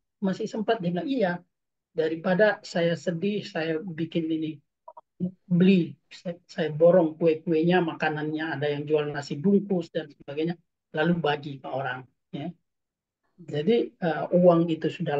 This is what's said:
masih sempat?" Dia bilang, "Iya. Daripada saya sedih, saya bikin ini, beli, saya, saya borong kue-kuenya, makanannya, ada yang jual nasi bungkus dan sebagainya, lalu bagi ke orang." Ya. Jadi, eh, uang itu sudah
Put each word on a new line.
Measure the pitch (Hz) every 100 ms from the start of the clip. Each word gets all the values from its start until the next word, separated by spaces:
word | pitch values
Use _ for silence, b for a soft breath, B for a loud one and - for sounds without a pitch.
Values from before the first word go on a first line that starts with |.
| _ -
masih | 190 185 220
sempat?" | 180 208 226
Dia | 170 175
bilang, | 285
"Iya. | 269 190 175 - _ _ _ _ -
Daripada | 160 165 180 180 214 196
saya | - 185 170
sedih, | 165 - 170 196 208
saya | 196 170 160 156
bikin | 196 160 165 170 160
ini, | 160 156 151 _ _ - - _ - 180 - -
beli, | 175 185 190 160 - _
saya, | - 185 170 _
saya | - 156
borong | 151 170 180 160 156
kue-kuenya, | 165 156 - 160 165 180
makanannya, | 165 147 156 151 151 156 160
ada | 139 147
yang | 147 147
jual | 151 147
nasi | 147 135 147
bungkus | 175 202 - 180 165
dan | 165 156
sebagainya, | - - 143 165 170 _ _ _
lalu | 156 160 170
bagi | 147 147 147 135
ke | 139
orang." | 131 131 127 131 _ _
Ya. | 147 160 165 _ _ _ _ _ _ _ _
Jadi, | 160 143 160 233 -
eh, | - 170 151 151
uang | 180 180 170 165
itu | 160 160
sudah | - 160 143